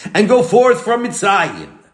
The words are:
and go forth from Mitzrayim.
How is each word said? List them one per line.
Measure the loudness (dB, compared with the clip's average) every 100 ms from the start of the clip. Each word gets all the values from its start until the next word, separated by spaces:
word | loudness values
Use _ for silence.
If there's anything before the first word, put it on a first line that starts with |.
| -6 -2
and | 2
go | 2
forth | 2 4 4 2
from | -2 -4 -4
Mitzrayim. | -4 0 0 -2 -6 -18 -20 _